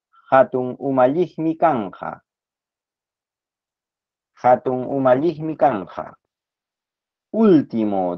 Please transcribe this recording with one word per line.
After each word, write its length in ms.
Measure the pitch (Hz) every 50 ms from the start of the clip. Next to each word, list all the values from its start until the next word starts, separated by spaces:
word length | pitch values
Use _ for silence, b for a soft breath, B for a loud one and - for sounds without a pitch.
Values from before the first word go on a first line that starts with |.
| _ _ _ _ _ -
Hatun 460 | 135 131 127 - - 127 127 123 127 -
umalliqmi 760 | - 139 135 131 127 131 143 175 180 156 - - 160 160 160
kanja. 680 | 160 175 160 147 120 101 90 - - 82 80 82 - _ _ _ _ _ _ _ _ _ _ _ _ _ _ _ _ _ _ _ _ _ _ _ _ _ _ _ _ _ _ _ _ _ _ _ _ _ _ _ _ _ _ _ _ -
Hatun 440 | 123 127 117 - 135 127 127 123 113
umalliqmi 680 | 139 139 131 127 127 135 151 175 151 147 160 160 156
kanja. 600 | - 156 143 123 98 90 - - - - - - _ _ _ _ _ _ _ _ _ _ _ _ _ _ _ _ _ _ _ _ _ _ _ -
Último 840 | 214 226 214 175 143 113 - - 113 110 104 101 95 92 90 87